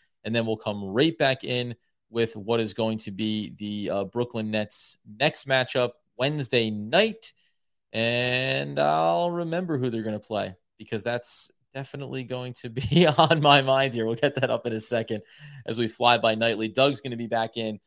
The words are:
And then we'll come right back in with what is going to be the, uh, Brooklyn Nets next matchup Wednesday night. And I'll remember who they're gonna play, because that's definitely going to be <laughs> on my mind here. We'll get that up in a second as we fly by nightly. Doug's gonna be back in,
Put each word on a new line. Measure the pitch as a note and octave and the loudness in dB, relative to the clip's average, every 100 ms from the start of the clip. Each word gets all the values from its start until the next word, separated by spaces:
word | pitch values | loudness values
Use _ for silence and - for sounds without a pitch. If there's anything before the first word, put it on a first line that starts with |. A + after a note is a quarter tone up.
| _ _ | _ _
And | G2 A#2 | -4 -2
then | A2+ | 0
we'll | A2 | -2
come | - G2+ | -4 -6
right | G2 G2+ D#3 D#3+ | -4 2 2 2
back | C#3 C3 | 0 0
in | - B2 B2 A#2 _ _ _ | -2 -4 -4 -10 _ _ _
with | A2+ A2+ A2+ | -2 -2 -2
what | G2+ A#2 | -2 0
is | A2 | 0
going | - A2+ A2 | -2 -2 -2
to | - | -6
be | F#2+ A2 G#2+ G2+ - | -4 -2 -2 -4 -8
the, | G#2 G#2 F#2+ | -8 -6 -4
uh, | F#2+ G2 | -4 -4
Brooklyn | A#2+ A#2+ A#2 G#2+ | -4 -4 -4 -4
Nets | G#2+ G#2 - - - - | -4 -4 -8 -10 -14 -14
next | G#2+ C#3+ - C#3 | -2 -2 -2 0
matchup | C3 B2+ C3+ B2 - _ - | 0 0 0 -2 -4 _ -2
Wednesday | C3 D3+ C3+ B2+ A2+ | -2 -2 0 2 2
night. | G#2+ G#2 D#3+ A3 G#3+ - - _ _ _ _ _ | -2 0 2 2 -2 -12 -16 _ _ _ _ _
And | A2 A#2 A#2+ B2 B2 C3 C3+ C#3+ C#3+ | -2 0 2 0 0 0 -2 -2 0
I'll | D3 D#3 E3 E3+ F3 | 2 4 2 2 0
remember | F3 E3+ E3 F#3 D3 | -2 -4 -4 -2 -2
who | B2+ | -2
they're | A2+ | -4
gonna | A2 G#2+ | -4 -6
play, | - G#2+ G2 F#2 _ - | -4 -4 -4 -8 _ -20
because | A2 A2 | -8 -6
that's | A2+ A#2+ - - - _ _ | -2 -4 -4 -10 -10 _ _
definitely | C3+ C#3 C#3 C3+ C3 | -12 -10 -10 -10 -8
going | A#2+ B2+ B2+ | -8 -8 -8
to | A#2+ B2 | -10 -10
be | A2+ B2 D3+ E3+ | -6 2 6 6
<laughs> | C#3+ | 6
on | D#3+ D#3+ | 6 6
my | D3 C#3+ | 8 8
mind | C3+ C3+ C3+ | 6 4 2
here. | A#2 A2 | 0 -2
We'll | A#2 | 0
get | D3 C#3 | 0 2
that | A2+ | 0
up | A#2 A#2+ | 0 -2
in | |
a | A2+ | -6
second | - A#2 A2 G#2+ - - D3 C#3+ A#2 | -4 -4 -2 -6 -10 -20 -20 -14 -8
as | A2+ | -2
we | A2+ | -2
fly | - A#2+ A#2 | 2 4 6
by | A2+ | 4
nightly. | A2 A#2 G#2+ A2 | 4 2 0 0
Doug's | G#2+ C3+ C3+ | 2 2 2
gonna | C3+ A#2 | -6 -8
be | A#2 | -4
back | A2+ A2+ - | -2 -2 -4
in, | A2 G#2+ | -6 -6